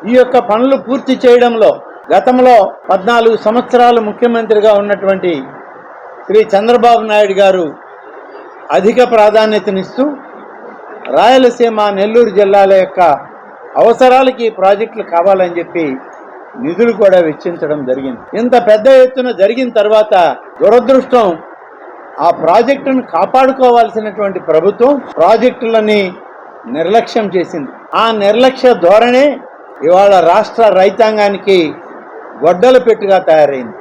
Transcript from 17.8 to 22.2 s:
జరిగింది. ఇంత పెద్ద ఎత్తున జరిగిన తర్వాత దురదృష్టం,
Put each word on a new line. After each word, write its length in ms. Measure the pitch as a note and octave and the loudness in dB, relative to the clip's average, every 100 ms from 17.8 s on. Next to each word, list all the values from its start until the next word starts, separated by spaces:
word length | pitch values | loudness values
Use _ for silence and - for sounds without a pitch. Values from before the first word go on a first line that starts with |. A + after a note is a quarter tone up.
| B2+ | -4
జరిగింది. 320 | B2+ C3+ A#2 - G3+ | -6 -6 -12 -10 -6
ఇంత 140 | A#3+ A#3+ G#3+ | 0 0 2
పెద్ద 180 | G#3+ G#3+ C4 | 2 4 4
ఎత్తున 260 | B3+ C4 B3 F#3 | 4 0 -6 -2
జరిగిన 280 | G3 A#3+ B3 A#3 | -2 -2 -2 -2
తర్వాత 360 | G#3 A3 G#3+ G3 E3 B2 - - | 0 0 2 0 0 -2 -14 -2
దురదృష్టం, 640 | F3+ A#3+ A3+ C4 B3+ B3 G3+ D#3+ - - - - - - - - | 2 2 2 0 2 0 0 -4 -12 -20 -20 -20 -20 -20 -20 -2